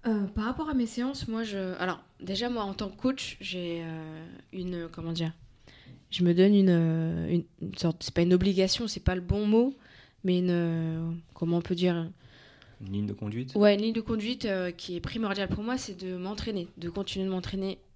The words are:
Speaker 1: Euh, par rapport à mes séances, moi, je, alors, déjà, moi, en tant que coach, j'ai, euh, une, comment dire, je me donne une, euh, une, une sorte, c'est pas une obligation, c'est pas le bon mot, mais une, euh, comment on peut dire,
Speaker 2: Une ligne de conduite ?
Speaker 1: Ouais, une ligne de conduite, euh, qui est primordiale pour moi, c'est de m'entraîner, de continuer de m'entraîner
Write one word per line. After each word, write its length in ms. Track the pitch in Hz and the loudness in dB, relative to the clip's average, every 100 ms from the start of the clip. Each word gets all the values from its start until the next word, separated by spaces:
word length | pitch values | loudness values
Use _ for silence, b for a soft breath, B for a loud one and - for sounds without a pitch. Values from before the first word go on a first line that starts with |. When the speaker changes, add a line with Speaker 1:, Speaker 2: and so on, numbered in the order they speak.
| 240 | 0
Speaker 1:
Euh, 180 | 214 196 | 0 0
par 180 | 208 220 | -2 -4
rapport 240 | 262 311 | -4 -2
à 40 | |
mes 140 | 269 233 | 0 0
séances, 400 | 233 254 277 - | -2 -4 -4 -6
moi, 160 | 220 | -4
je, 320 | 226 196 185 185 | -4 -4 -4 -2
alors, 220 | 185 160 _ _ | -4 -4 _ _
déjà, 280 | 180 196 240 | -6 -4 -2
moi, 140 | 233 | -2
en 100 | 202 | -4
tant 160 | 190 202 | -4 -6
que 60 | - | -2
coach, 400 | 262 269 - - | -2 0 -6 -10
j'ai, 420 | 190 180 175 170 | -8 -6 -4 -4
euh, 420 | 165 160 156 160 165 175 - | -6 -8 -10 -12 -14 -18 -12
une, 360 | 185 180 175 165 | -8 -6 -6 -8
comment 200 | 170 165 | -8 -6
dire, 220 | 165 165 - - - B B B B B | -2 -2 -4 -20 -20 B B B B B
je 140 | - | 2
me 100 | 175 | 4
donne 220 | 175 190 208 | 8 8 8
une, 140 | 190 | 8
euh, 580 | 170 165 160 165 165 165 | 6 4 2 0 -2 0
une, 140 | 170 - _ | 0 0 _
une 160 | 185 185 | -12 -2
sorte, 260 | 170 160 | -2 -2
c'est 100 | - | -4
pas 80 | - | 2
une 100 | 170 | 4
obligation, 540 | 180 190 185 190 - 226 | 6 4 4 2 0 -2
c'est 120 | 185 | -2
pas 120 | - 185 | 0 0
le 60 | |
bon 240 | 175 196 214 | -2 0 4
mot, 300 | 220 247 269 B B B B | 6 4 0 B B B B
mais 160 | 185 180 | 0 2
une, 100 | 180 | 4
euh, 640 | 175 170 165 165 160 165 165 - | 2 2 0 -2 -4 -4 -6 -12
comment 240 | - 165 170 | -6 0 0
on 40 | |
peut 140 | 165 175 | 0 0
dire, 340 | 180 170 165 - B B B B B B 98 | 2 2 -4 -10 B B B B B B -6
Speaker 2:
Une 60 | |
ligne 120 | 101 104 | -4 -4
de 80 | |
conduite ? 400 | 101 107 110 131 208 | -4 -6 -6 -4 4
Speaker 1:
Ouais, 200 | 208 202 | 6 6
une 60 | |
ligne 120 | 220 | 2
de 80 | 226 | -2
conduite, 440 | 220 220 208 254 226 | -2 -4 -2 -4 -2
euh, 260 | 190 180 | -2 -4
qui 240 | 175 - 175 | -6 -8 -8
est 40 | |
primordiale 480 | - 226 220 196 190 | -6 -4 -4 -2 -2
pour 140 | - | -2
moi, 140 | 220 254 | -4 -6
c'est 160 | - 180 | -6 -10
de 220 | 185 180 | -8 -6
m'entraîner, 500 | 185 208 233 202 175 - | -6 -6 -6 -6 -6 -10
de 120 | 170 | -8
continuer 360 | 175 196 190 190 | -6 -6 -4 -2
de 60 | |
m'entraîner 460 | 185 185 190 190 - _ | -4 -4 -6 -6 -8 _